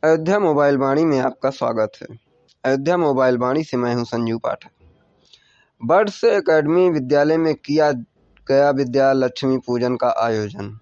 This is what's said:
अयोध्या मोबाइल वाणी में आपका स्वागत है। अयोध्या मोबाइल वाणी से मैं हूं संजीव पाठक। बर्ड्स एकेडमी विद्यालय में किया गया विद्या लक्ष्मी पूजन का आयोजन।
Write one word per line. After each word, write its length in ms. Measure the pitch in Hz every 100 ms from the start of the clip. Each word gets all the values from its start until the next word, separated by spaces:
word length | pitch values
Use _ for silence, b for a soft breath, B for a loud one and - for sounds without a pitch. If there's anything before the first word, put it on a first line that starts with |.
अयोध्या 360 | 151 160 160 208
मोबाइल 360 | 185 147 143 139
वाणी 280 | 135 139
में 140 | 165 139
आपका 300 | 127 - 131
स्वागत 460 | 131 120 117 107 -
है। 40 | - 117 _ _ _ _
अयोध्या 320 | 131 135 143 180
मोबाइल 400 | 160 131 131 123
वाणी 260 | 123 143
से 120 | 160 127
मैं 180 | 120
हूं 100 | 120
संजीव 340 | 120 117 117 117
पाठक। 320 | - - - _ - _ _ _ b b b b b _
बर्ड्स 420 | 117 175 214 -
एकेडमी 640 | 233 208 156 160 151 170 185
विद्यालय 460 | 156 127 147 147 165
में 180 | 160 143
किया 340 | - 151 151 131 113 _ _ _ -
गया 240 | 135 143
विद्या 420 | 135 127 135 135
लक्ष्मी 460 | 135 127 - 135 131 -
पूजन 300 | 120 123 123
का 180 | 127 -
आयोजन। 540 | 117 110 104 98 101 107